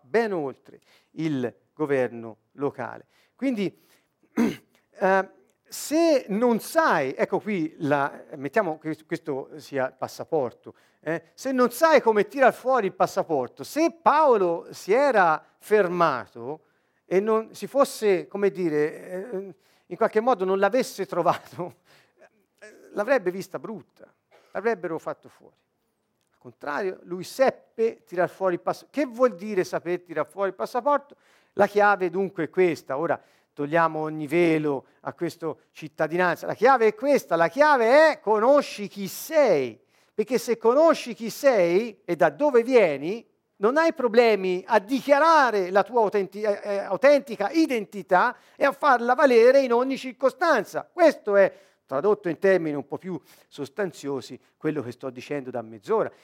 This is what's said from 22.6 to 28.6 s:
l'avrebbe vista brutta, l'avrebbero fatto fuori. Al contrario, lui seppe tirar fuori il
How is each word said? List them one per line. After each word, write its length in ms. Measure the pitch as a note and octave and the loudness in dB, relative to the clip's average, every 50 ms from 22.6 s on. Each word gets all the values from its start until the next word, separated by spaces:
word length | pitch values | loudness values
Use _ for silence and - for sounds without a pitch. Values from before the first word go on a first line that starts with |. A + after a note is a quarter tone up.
| - - - - - - | -20 -20 -20 -20 -20 -14
l'avrebbe 380 | - - G#3 G#3+ C#4 B3+ F#3 F3+ | -8 -8 -2 0 0 0 0 -2
vista 300 | F3 G3 F3 - - C#3+ | -6 -6 -12 -12 -12 -12
brutta, 520 | C3+ F3+ A3+ F3 B2+ _ _ _ - _ _ _ _ _ _ _ _ _ | -12 -12 -14 -14 -18 _ _ _ -20 _ _ _ _ _ _ _ _ _
l'avrebbero 460 | _ F#3+ F#3+ A#3 A3+ F#3 E3 F3 D#3+ D3 | _ -6 -4 -4 -4 -4 -6 -8 -8 -8
fatto 320 | - E3 D3 - _ B2+ | -8 -10 -12 -12 _ -20
fuori. 260 | _ _ _ - _ _ _ _ _ _ _ _ _ _ _ _ _ _ _ _ _ _ | _ _ _ -20 _ _ _ _ _ _ _ _ _ _ _ _ _ _ _ _ _ _
Al 60 | _ | _
contrario, 560 | B2+ A2+ _ - D3 C#3+ C3+ G3 F#3 F#3 - - | -20 -20 _ -10 -6 -4 -4 -4 -4 -6 -8 -12
lui 200 | F#3 F3 F#3 E3 | -12 -10 -10 -10
seppe 800 | - - - C4 B3 - - _ _ _ - A3+ A3+ A3+ - _ | -12 -2 2 2 2 2 -2 _ _ _ -2 -2 -2 -2 -6 _
tirar 240 | _ F3+ F3 F3 D#3+ | _ -2 -2 -2 -2
fuori 240 | - - F#3+ F#3 F3 | -2 -2 -2 -2 -2
il 80 | E3+ | -2